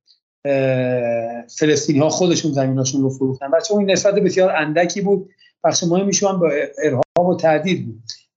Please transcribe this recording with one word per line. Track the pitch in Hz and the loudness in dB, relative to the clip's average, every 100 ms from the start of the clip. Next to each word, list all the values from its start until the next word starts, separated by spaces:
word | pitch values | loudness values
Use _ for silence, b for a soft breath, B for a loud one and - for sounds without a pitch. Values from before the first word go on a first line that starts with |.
| b b _ _ | b b _ _
اه، | 143 135 135 127 127 123 120 117 117 120 - | -2 0 0 0 0 -2 -2 -2 -4 -10 -12
فلسطینی‌ها | - 151 139 - 139 156 | -2 0 2 2 2 2
خودشون | 160 180 156 156 | 2 0 0 0
زمیناشون | 139 131 135 127 139 | 0 0 0 0 0
رو | 135 | -2
فروختن، | 131 135 135 139 | 0 -4 -4 -2
بچه‌ها، | 160 - 208 | -2 0 0
این | 196 | 2
نسبت | 180 202 | 2 2
بسیار | 170 180 185 185 | 2 2 2 2
اندکی | 160 151 156 180 202 | 0 0 0 0 0
بود. | 196 190 190 b b _ | 0 -2 -4 b b _
بخش | 160 147 | -2 0
مهمیشون | 165 180 202 185 202 | 0 0 0 0 0
هم | 180 | 0
با | 165 143 143 - | 0 0 -4 -4
ارهاب | 151 131 151 175 180 | -2 0 0 0 0
و | 175 | 2
تهدید | 160 156 180 151 117 | 2 2 0 -4 -6
بود. | 110 B B _ | -12 B B _